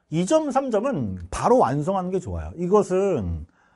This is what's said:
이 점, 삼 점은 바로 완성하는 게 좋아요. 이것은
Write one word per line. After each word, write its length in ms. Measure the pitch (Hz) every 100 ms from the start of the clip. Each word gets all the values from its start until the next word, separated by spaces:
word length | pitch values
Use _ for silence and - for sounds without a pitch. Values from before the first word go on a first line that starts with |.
| _
이 160 | 156
점, 260 | 185 311 294
삼 180 | 269 269
점은 480 | 202 277 180 104 90 87
바로 260 | - 190 254
완성하는 540 | 123 143 156 190 180
게 80 | 185
좋아요. 320 | 123 85 78
이것은 920 | 139 175 208 190 185 196 143 90 80 78 _ _